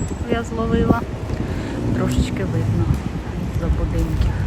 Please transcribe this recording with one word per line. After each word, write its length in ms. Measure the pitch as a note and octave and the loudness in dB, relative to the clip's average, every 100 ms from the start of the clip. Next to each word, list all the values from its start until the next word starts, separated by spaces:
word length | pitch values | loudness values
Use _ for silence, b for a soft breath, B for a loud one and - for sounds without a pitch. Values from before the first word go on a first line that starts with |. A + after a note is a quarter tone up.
| - - A#3+ | -4 -4 -2
я 120 | A#3 | -2
зловила. 580 | A3+ A3+ A3+ A3+ A3+ G3+ G3+ - - B B B B B - - | -2 -2 2 4 4 2 0 -6 -4 B B B B B 0 0
Трошечки 480 | - B3+ B3+ - | 2 2 0 0
видно 420 | - - G#2+ - - - - - - - - - | -2 0 0 2 2 0 0 -4 -6 -4 -4 -2
за 80 | E3+ | 0
будинків. 640 | - - E3 - - - - | 2 2 0 0 2 2 2